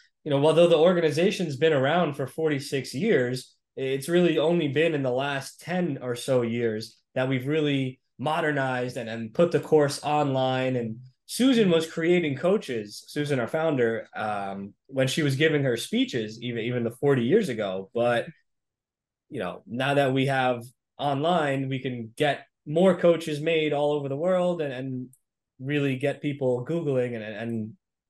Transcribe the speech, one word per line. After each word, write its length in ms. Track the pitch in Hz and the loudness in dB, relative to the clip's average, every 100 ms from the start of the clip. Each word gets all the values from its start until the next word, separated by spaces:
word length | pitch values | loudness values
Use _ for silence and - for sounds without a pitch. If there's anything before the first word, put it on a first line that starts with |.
| _ _ | _ _
you 60 | 156 | -2
know, 160 | 139 151 | 2 4
although 240 | 156 175 | 6 6
the 80 | 160 | 6
organization's 800 | 170 175 160 143 190 - 175 131 | 6 4 2 2 0 0 -4 0
been 160 | 160 | 2
around 400 | 143 131 170 160 | 2 2 2 0
for 140 | 139 131 | -2 -8
forty-six 640 | - 160 139 139 139 123 | -2 -2 -2 -2 -6 -6
years, 600 | 131 214 156 123 131 - _ _ - | -4 0 2 2 -4 -8 _ _ -8
it's 320 | 131 135 135 | -4 -4 0
really 300 | 175 175 156 | 4 4 4
only 320 | 151 175 151 | 2 2 2
been 240 | 135 165 | 2 2
in 100 | 151 | 0
the 80 | 135 | 0
last 480 | 123 143 139 135 - | 0 -2 -4 -8 -14
ten 400 | - 180 175 135 | -6 -2 -2 -4
or 140 | 123 120 | -6 -6
so 280 | - 131 | 0 0
years 540 | 117 117 117 107 113 - _ | 2 0 -2 -2 -8 -16 _
that 140 | 127 131 | -4 -2
we've 180 | 135 131 | -2 -2
really 540 | 156 147 139 131 131 _ - | 0 0 0 -2 -8 _ -8
modernized 760 | 135 165 156 143 135 127 123 127 | -4 -2 0 0 -2 -2 -4 -6
and, 140 | 113 | -8
and 240 | 113 113 | -8 -6
put 180 | - 170 | 2 2
the 80 | 151 | 2
course 420 | - 156 143 139 | 2 4 4 0
online. 760 | 143 151 139 131 131 127 131 127 | -2 0 0 0 0 0 -2 -2
And 220 | 113 110 - _ - | -4 -8 -14 _ -14
Susan 440 | - 254 233 196 | 0 2 4 4
was 220 | 165 160 | 2 0
creating 460 | - 165 180 160 131 | -2 2 2 2 -2
coaches, 680 | 175 214 170 117 104 - - | 0 0 -2 -6 -8 -14 -10
Susan, 300 | 147 147 135 | -6 -2 -2
our 100 | 113 | 0
founder, 600 | 156 160 139 113 113 - - | 0 0 2 2 0 -6 -6
um, 580 | 107 101 98 98 98 - _ | -4 -4 -6 -8 -10 -14 _
when 220 | 135 131 | -2 0
she 140 | 170 | 0
was 120 | 147 131 | 0 2
giving 280 | 160 147 | 2 4
her 120 | 135 113 | 0 -2
speeches, 640 | - 226 254 123 107 113 | -2 -2 -2 -2 -6 -8
even, 220 | 123 117 | -8 -6
even 200 | 113 123 117 | -4 -4 -4
the 60 | |
forty 340 | - 143 135 117 | -2 2 2 4
years 240 | 202 175 | 2 2
ago. 400 | 110 101 95 95 | -2 -4 -6 -6
But, 340 | 117 120 120 139 - _ _ _ _ _ _ _ _ _ | -2 0 0 -2 -12 _ _ _ _ _ _ _ _ _
you 100 | 120 | -8
know, 240 | 90 90 - | -8 -8 -12
now 280 | 120 135 143 | -4 0 2
that 180 | 139 | 2
we 140 | 135 131 | 2 0
have 360 | 135 127 120 117 _ _ - | 0 0 -2 -6 _ _ -6
online, 720 | 143 135 160 175 143 135 135 | -4 0 0 0 0 -2 -2
we 120 | 131 | -4
can 340 | 131 123 113 - | -6 -8 -10 -2
get 300 | 147 135 - _ - | 0 0 -8 _ -4
more 320 | 156 185 175 | 4 4 6
coaches 440 | 170 165 160 147 | 4 4 0 -4
made 320 | 156 165 156 | 0 0 2
all 180 | 147 147 | 2 2
over 160 | 147 139 | 0 -2
the 80 | 139 | -2
world 460 | 175 180 180 170 | 0 2 2 0
and, 100 | 143 | -4
and 380 | 123 135 127 127 - _ _ _ _ | -6 -6 -6 -8 -16 _ _ _ _
really 380 | 131 147 139 127 | -4 0 0 0
get 240 | 139 139 | -2 -2
people 440 | 147 139 127 123 127 | -4 -2 -2 -2 -2
Googling 500 | 170 147 131 123 117 | -4 0 0 -2 -4
and, 80 | |
and 500 | 107 104 117 113 110 - _ _ _ | -8 -8 -6 -6 -6 -12 _ _ _